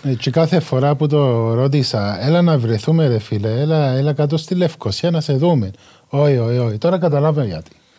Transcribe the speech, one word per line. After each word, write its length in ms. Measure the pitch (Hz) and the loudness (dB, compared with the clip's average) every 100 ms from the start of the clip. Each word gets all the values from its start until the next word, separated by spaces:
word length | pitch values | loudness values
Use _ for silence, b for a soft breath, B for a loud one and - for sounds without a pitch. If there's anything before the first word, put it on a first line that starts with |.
Ε, 100 | 139 | -4
και 160 | 123 - | -4 -2
κάθε 300 | 147 160 175 | 0 2 0
φορά 340 | - 131 139 | 0 0 0
που 120 | 147 151 | 0 0
το 480 | 151 139 117 113 | 2 2 2 0
ρώτησα, 680 | 117 135 143 123 113 101 95 123 | 0 2 0 0 -2 -2 -2 0
«Έλα 160 | 170 | 2
να 160 | 175 151 | 2 2
βρεθούμε, 480 | 113 110 - 165 151 | 0 -2 0 2 2
ρε 100 | 117 | 0
φίλε, 420 | 104 107 107 113 | -2 -4 -2 -2
έλα, 260 | 151 160 139 | 0 0 0
έλα 200 | 131 143 | 0 0
κάτω 240 | 143 147 156 | 0 0 -2
στη 180 | - | -2
Λευκοσία 560 | 180 175 - 104 95 170 | -2 -2 -2 -8 -4 -2
να 100 | 165 | -2
σε 120 | 156 135 | 0 0
δούμε». 340 | 170 156 98 98 B B _ | 2 2 -2 -8 B B _
«Όχι, 280 | 139 147 135 | 0 2 2
όχι, 200 | 117 123 | 0 0
όχι». 200 | 120 104 | -2 -2
Τώρα 200 | 170 185 | -2 0
καταλάβω 440 | 170 143 151 151 | 0 2 0 0
γιατί. 280 | 120 80 - - b | -2 -6 -12 -20 b